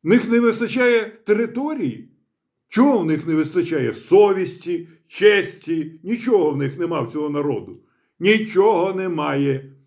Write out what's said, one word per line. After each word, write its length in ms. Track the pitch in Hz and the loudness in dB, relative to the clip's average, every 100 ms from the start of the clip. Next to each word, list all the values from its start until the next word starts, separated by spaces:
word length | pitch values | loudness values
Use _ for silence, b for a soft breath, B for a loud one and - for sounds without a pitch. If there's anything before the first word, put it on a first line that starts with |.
В 40 | 160 | 4
них 220 | 233 - | 2 4
не 100 | 233 | 2
вистачає 640 | 240 220 233 254 247 233 214 | 2 0 -4 0 2 2 -2
території? 1040 | - - 214 233 240 294 294 151 110 - _ _ _ _ _ _ | -12 -2 0 0 -4 -6 -4 -6 -6 -18 _ _ _ _ _ _
Чого 320 | 214 277 247 | 2 4 4
в 60 | 165 | 0
них 220 | 151 160 | -2 -2
не 80 | 156 | -2
вистачає? 580 | 143 180 165 156 120 | 0 -2 -2 -2 -2
Совісті, 920 | - - 190 208 190 180 - 170 170 165 B _ | -6 2 6 6 4 -4 -6 -8 -8 -10 B _
честі? 920 | - 208 202 - - 156 165 160 - | 2 4 4 -2 -10 -6 -6 -6 -12
Нічого 480 | 180 233 262 208 151 | -8 -6 0 2 2
в 60 | 139 | 0
них 220 | 139 139 | -6 -4
нема, 220 | 170 160 | -6 -4
в 100 | 117 | -6
цього 180 | 151 151 | -6 -6
народу. 540 | 147 147 113 90 - _ _ _ _ | -4 -4 -6 -8 -20 _ _ _ _
Нічого 760 | 185 220 214 180 208 190 190 | 0 2 2 2 4 2 -2
немає. 800 | 190 185 160 147 139 139 135 - _ | -4 -6 -4 -4 -2 -2 -2 -8 _